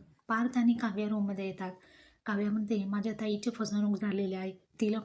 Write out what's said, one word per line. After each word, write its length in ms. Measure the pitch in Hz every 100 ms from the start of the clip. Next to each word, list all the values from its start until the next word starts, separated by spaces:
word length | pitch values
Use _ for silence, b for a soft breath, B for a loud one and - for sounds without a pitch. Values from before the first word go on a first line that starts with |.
| - _ -
पार्थ 280 | 226 247 247
आणि 160 | 233
काव्या 340 | 233 233 196 214
रूममध्ये 380 | 214 202 196 196
येतात. 260 | 185 185 185 B B B B -
काव्या 240 | 208 208
म्हणते, 320 | 214 208 214
"माझ्या 280 | 196 202 214
ताईची 360 | 214 214 208 247
फसवणूक 460 | 233 214 208 208 196
झालेली 360 | 208 196 190
आहे, 160 | 185 190 190 _ _
तिला 200 | 214 214